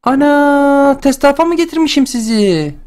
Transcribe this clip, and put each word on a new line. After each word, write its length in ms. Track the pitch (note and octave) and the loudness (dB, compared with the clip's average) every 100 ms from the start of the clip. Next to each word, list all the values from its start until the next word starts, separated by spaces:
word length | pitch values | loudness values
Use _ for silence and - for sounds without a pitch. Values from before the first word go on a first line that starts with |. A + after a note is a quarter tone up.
Ana, 920 | A#3+ C4+ D4 C#4+ C#4+ C#4+ C#4 C#4 C#4 C#4 | -2 0 2 2 2 2 2 2 2 2
ters 180 | C#4 C4 | -2 2
tarafa 260 | C#4+ C#4 E4 | 0 2 -2
mı 100 | E4+ | -2
getirmişim 500 | E4+ D#4+ D#4 C#4+ C4 | -4 -2 0 0 -2
sizi? 680 | A#3+ A3 A3+ G3+ E3 D3+ C#3+ | -4 -4 0 0 0 -4 -10